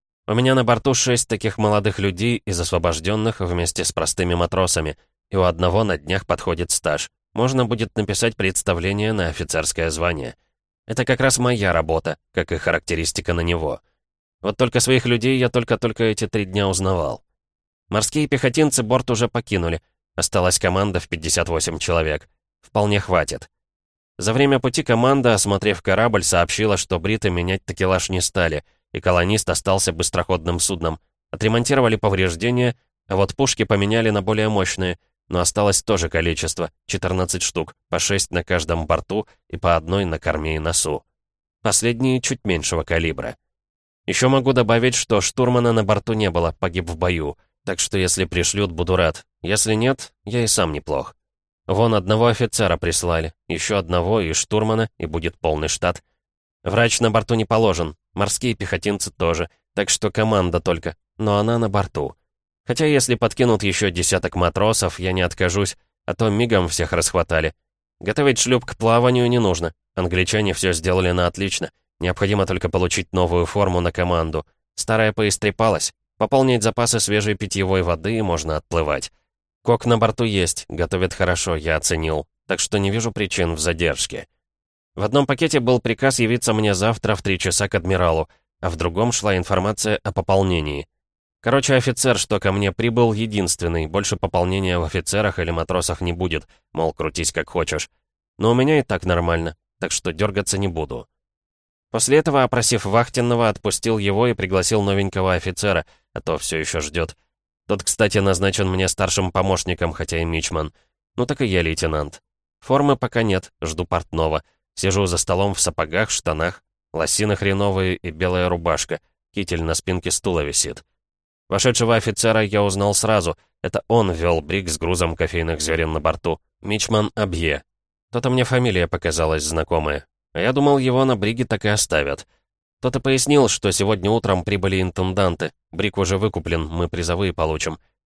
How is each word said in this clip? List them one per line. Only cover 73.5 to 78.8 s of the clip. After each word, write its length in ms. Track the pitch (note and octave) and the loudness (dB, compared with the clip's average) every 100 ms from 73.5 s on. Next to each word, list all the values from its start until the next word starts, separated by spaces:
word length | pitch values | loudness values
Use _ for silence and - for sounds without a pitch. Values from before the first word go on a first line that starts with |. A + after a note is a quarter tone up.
| G2+ F#2+ F2 | 0 0 2
на 120 | F2 | 0
команду. 540 | F2+ F2 E2+ D#2+ D#2 - _ _ - | 0 0 0 0 -4 -8 _ _ -10
Старая 360 | - A2 G#2+ | -2 0 2
поистрепалась, 800 | A2+ G#2 - G#2 - A2+ E2 - - _ - | 2 0 0 -2 2 2 2 -2 -8 _ -4
пополнить 440 | G#2+ C3+ C3 A#2+ | 0 4 4 2
запасы 380 | A2+ A#2+ A#2 A2+ | 0 0 0 0
свежей 340 | - G#2 G#2 | 0 0 0
питьевой 480 | G2+ G2+ G2 F#2 F#2+ | -2 -4 -2 0 2
воды 340 | E2+ E2 F#2+ A2+ | 0 -2 -2 -2
и 60 | |
можно 340 | G2 E2 D#2 D2+ | 0 -2 -2 -4
отплывать. 560 | - E2+ | -2 -2